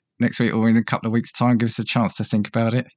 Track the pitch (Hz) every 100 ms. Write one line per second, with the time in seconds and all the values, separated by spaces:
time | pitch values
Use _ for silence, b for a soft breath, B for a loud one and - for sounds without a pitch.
0 | _ - 117 - 117 113 113 113 110 -
1 | 113 117 - - 123 117 117 - 107 127
2 | 107 - 110 110 101 117 113 123 -